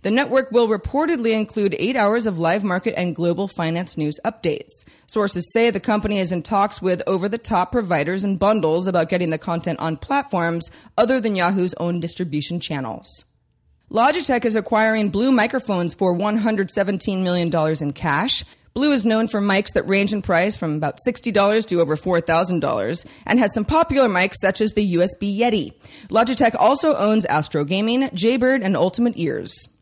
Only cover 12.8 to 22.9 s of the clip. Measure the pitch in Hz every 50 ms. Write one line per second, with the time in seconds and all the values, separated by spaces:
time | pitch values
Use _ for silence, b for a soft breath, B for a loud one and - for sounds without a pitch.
12.8 | 131 113 - - - - - - - _ _ _ _ _ _ _ _ _ _ _
13.8 | _ _ - 220 233 277 302 359 302 - 262 240 214 233 214 220 196 - 233 214
14.8 | 220 220 220 220 208 196 151 196 240 269 262 233 208 233 - 254 254 - 196 180
15.8 | 175 165 - - 196 185 175 175 196 208 214 226 208 226 220 196 196 175 - 208
16.8 | 196 190 202 180 - - 190 190 185 180 180 180 170 170 160 165 156 156 160 156
17.8 | 156 143 139 - - 165 139 147 202 269 - - - b b b b b _ 233
18.8 | 277 302 285 254 196 233 220 220 226 214 - 208 202 202 190 196 208 - - 185
19.8 | - - 196 196 202 202 214 202 - - 180 165 180 208 208 - 175 160 151 156
20.8 | 156 147 - - - 247 240 - - 240 190 208 202 202 214 226 214 - 175 170
21.8 | 170 143 156 151 - 185 180 170 165 - 165 165 190 180 180 165 139 135 - 107
22.8 | 98 113